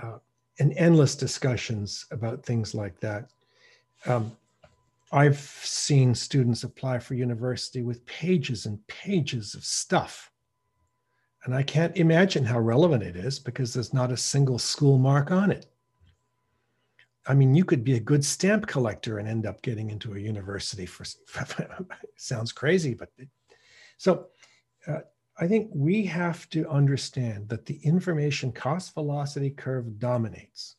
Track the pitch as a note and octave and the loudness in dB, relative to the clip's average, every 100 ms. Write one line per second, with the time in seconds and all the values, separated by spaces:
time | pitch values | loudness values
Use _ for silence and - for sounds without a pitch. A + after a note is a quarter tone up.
0 | A2+ A2 _ _ _ - C#3+ E3 E3+ D#3+ | -14 -14 _ _ _ 0 2 4 6 8
1 | C3+ - B2+ - C3+ A2+ - G#2+ G2+ - | 6 2 -4 -2 -2 -2 -4 -6 -6 -10
2 | - G#2+ A2+ B2 - A#2 G#2 A2 G2+ - | -10 -6 -6 -6 -2 -2 -2 -4 -6 -6
3 | A2 G#2 C#3 _ _ _ _ _ _ _ | -6 -6 -10 _ _ _ _ _ _ _
4 | - B2 A2 - _ _ _ _ _ _ | -2 -2 -2 -10 _ _ _ _ _ _
5 | _ C#3+ D3 C#3+ - - - - - C#3 | _ 4 6 4 -4 -12 -8 -4 2 6
6 | B2+ A#2 - C#3 A#2+ A2+ B2+ - C3+ B2 | 6 2 0 2 2 0 -4 -6 -4 -4
7 | - B2 B2+ A2+ B2+ B2 - B2+ A#2+ A#2+ | -4 -4 -4 -4 -4 -4 -6 -6 -6 -6
8 | - - E3 F3+ C3+ A2+ A2+ G2+ - - | -10 -6 0 2 0 -4 -6 -8 -12 -12
9 | F3+ G3 - A#2+ G#2 G2 - - - F#3 | -2 0 0 -4 -8 -10 -6 -6 0 0
10 | - - - _ _ _ _ _ _ _ | -2 -10 -20 _ _ _ _ _ _ _
11 | _ _ _ _ B2+ C3 C#3 D3+ E3+ F3+ | _ _ _ _ -4 -2 0 0 0 4
12 | D#3+ E3 F#3+ D3+ A2+ A#2+ A2+ A#2+ F3 B2 | 4 6 4 2 0 2 4 4 4 4
13 | F#2 E2+ A#2 C#3 - B2+ A#2 B2+ A2 C3 | -2 -6 -6 -6 -8 -6 -4 -4 -4 -2
14 | B2+ A#2+ - C#3 C3+ A#2+ - - C#3+ C3 | -2 -2 -2 2 2 0 -4 2 4 6
15 | C3+ C#3+ C#3+ F#3 G3+ - - _ _ _ | 6 4 2 2 2 0 -6 _ _ _
16 | _ _ _ _ _ _ _ _ _ _ | _ _ _ _ _ _ _ _ _ _
17 | _ _ - C#3 C3 D3+ F#3 C#3+ A#2 A#2 | _ _ 2 6 8 6 6 2 2 0
18 | G#2+ D3 C#3+ - F#3+ G#3+ G#3+ C#3+ A#2 F#2+ | 2 2 2 0 2 0 0 -2 -2 -4
19 | A#2 G#2 G#2+ A2+ G#2+ - - G#2+ G#2+ G#2 | -8 -6 -4 -4 -4 -6 -6 -6 -6 -8
20 | A2 G2+ G#2+ G#2 F#2+ G2 - G2+ F2+ - | -10 -8 -6 -6 -8 -8 -8 -10 -12 -14
21 | - - _ - C#3 - - - F#3 - | -16 -18 _ -12 -10 -8 -10 -10 -14 -16
22 | - - - A#2 A#2 - C#3 F#3 D3 A2+ | -20 -14 -8 -8 -8 -4 0 2 0 -4
23 | - - C#3 _ _ _ _ _ - - | -10 -18 -20 _ _ _ _ _ -20 -2
24 | F#3+ F3+ - _ _ _ _ _ - D#3 | 0 0 -2 _ _ _ _ _ -8 -8
25 | - _ _ - F3 A3 A3 C#3 D3 G#3+ | -10 _ _ -4 2 2 0 0 2 2
26 | F#3 D#3+ F3 E3+ - D#3 D#3+ C#3+ C#3 C3+ | 0 0 -2 -4 -6 -4 0 4 4 2
27 | - C3+ A#2 G2+ G#2 A2+ - C#3+ D3+ F3+ | -4 -4 -4 -4 -6 -8 -8 -4 0 2
28 | F3+ D3+ D3 - C3 - C3 F3 - D#3+ | 2 0 0 -2 -4 -4 -4 -4 -6 -8
29 | D3 C#3+ C#3+ C#3+ C#3 C#3+ C3+ C3 A#2 G#2 | -6 -4 -6 -4 -6 -6 -6 -6 -6 -6
30 | D3+ B2 A2 F2 - - - | -2 0 -2 -8 -18 -18 -20